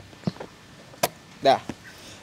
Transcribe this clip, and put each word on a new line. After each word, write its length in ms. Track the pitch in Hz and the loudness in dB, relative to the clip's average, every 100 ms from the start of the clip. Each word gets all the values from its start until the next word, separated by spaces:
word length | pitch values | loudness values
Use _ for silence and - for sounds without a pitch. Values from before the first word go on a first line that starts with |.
| - - - - - - - - - - - - - - | -18 -8 -6 -6 -10 -18 -20 -20 -20 -4 -4 -4 -20 4
Dah. 160 | 135 120 - - - - - - | 6 6 4 -10 -14 -18 -18 -18